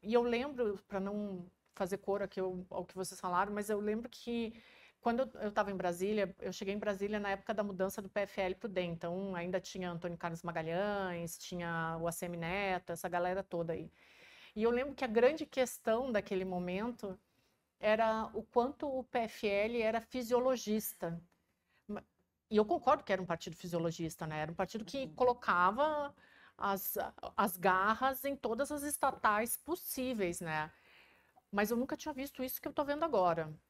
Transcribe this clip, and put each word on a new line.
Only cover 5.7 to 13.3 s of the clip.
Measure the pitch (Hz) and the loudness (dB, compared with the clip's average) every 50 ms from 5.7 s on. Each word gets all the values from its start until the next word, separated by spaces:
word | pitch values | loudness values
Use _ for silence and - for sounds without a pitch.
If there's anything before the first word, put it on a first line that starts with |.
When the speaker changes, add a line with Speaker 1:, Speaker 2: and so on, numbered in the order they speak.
| 196 185 | 0 0
Speaker 1:
Brasília, | 175 180 175 170 185 202 214 214 202 180 180 _ | 0 0 0 0 0 0 2 2 0 0 -2 _
eu | - 190 | -8 -8
cheguei | 185 - 208 196 196 | -6 -6 -4 -4 -4
em | 208 | -2
Brasília | 202 208 202 190 202 208 214 208 | 0 -2 -2 0 -2 -2 0 0
na | 202 202 | 0 -2
época | 196 196 - - 220 | -2 -4 -2 -4 -2
da | 208 208 | -2 0
mudança | 208 196 180 190 190 190 - | -2 0 0 0 0 0 -4
do | 202 190 | -10 -4
P | _ 214 | _ -2
F | 202 190 - - | -2 -2 0 -2
L | 190 185 185 | 0 0 -2
pro | - - 233 | -4 -6 -4
dem, | 190 185 180 175 | -2 -2 -2 -2
então | 170 165 - 170 170 185 196 196 190 | -4 -4 -4 -4 -4 -2 -4 -4 -4
ainda | 175 170 180 180 190 | -4 -4 -2 -2 -2
tinha | 185 - - 196 185 180 | -2 -4 -8 -6 -4 -4
Antônio | 170 165 170 180 175 170 | -4 -4 -4 -6 -6 -4
Carlos | - 170 165 165 | -4 -6 -6 -4
Magalhães, | - 175 165 165 160 160 165 175 202 208 208 202 196 185 175 170 170 170 - - | -6 -6 -4 -4 -2 -2 0 0 0 0 0 0 -2 -2 -2 -4 -6 -6 -8 -10
tinha | - - - 175 175 170 170 165 165 160 165 165 | -10 -8 -6 -4 -4 -2 -2 0 0 -2 -2 -2
o | 165 170 | -2 -2
A | |
C | 165 - - | -2 -2 -6
M | 175 175 | -6 -6
Neto, | 170 170 165 180 196 202 196 185 180 - - | -4 -4 -2 -2 0 0 0 0 -2 -2 -4
essa | 175 170 - 180 | -8 -6 -4 -2
galera | 170 175 175 180 | 0 0 2 2